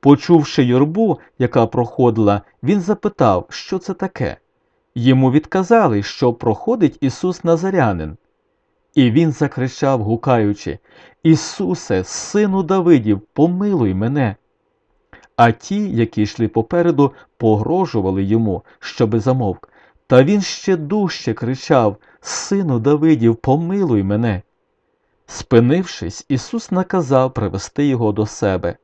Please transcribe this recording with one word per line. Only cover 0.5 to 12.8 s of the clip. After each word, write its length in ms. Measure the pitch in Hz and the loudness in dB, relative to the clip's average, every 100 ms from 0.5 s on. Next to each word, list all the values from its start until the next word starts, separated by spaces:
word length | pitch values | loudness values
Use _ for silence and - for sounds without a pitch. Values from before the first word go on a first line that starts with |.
| - | 0
юрбу, 540 | 127 123 147 175 226 151 _ _ | 2 2 2 0 -2 -2 _ _
яка 280 | 123 135 113 | 0 2 0
проходила, 760 | 127 120 - 123 110 104 104 - _ | 0 -4 2 2 4 2 0 -6 _
він 180 | 127 202 | -2 -2
запитав, 680 | 175 208 208 - - 95 - | 0 -4 -4 0 0 0 -4
що 300 | - - 190 | -16 -8 -8
це 160 | 180 | -8
таке. 420 | 185 190 - 127 - _ _ _ _ _ | -8 -8 -6 -8 -8 _ _ _ _ _
Йому 360 | 120 120 131 131 | -2 2 4 4
відказали, 720 | 139 151 190 185 233 185 104 | 2 0 -4 2 2 4 0
що 300 | 104 - - | -4 -2 -2
проходить 680 | 117 - 107 - 240 160 - | 0 -2 -2 -2 0 0 0
Ісус 440 | 135 - 185 180 | -6 -2 -6 -4
Назарянин. 720 | 170 165 190 190 120 92 78 - _ _ _ _ _ _ _ | 0 0 0 0 0 -2 -8 -12 _ _ _ _ _ _ _
І 160 | - 123 | 2 4
він 220 | 120 165 | 4 2
закричав, 680 | 135 143 - 131 - 139 131 | 0 -4 -2 -6 -2 -2 0
гукаючи: 760 | 107 113 - 120 104 104 - 69 _ - - _ | -2 -2 0 2 2 -2 -8 -12 _ -20 -20 _
«Ісусе, 840 | 165 156 - - 185 180 - 95 | 2 2 0 -6 -6 -6 -4 -4
сину 580 | 92 - - 208 208 190 | -4 -10 -4 -2 0 0
Давидів, 580 | 165 190 | 0 0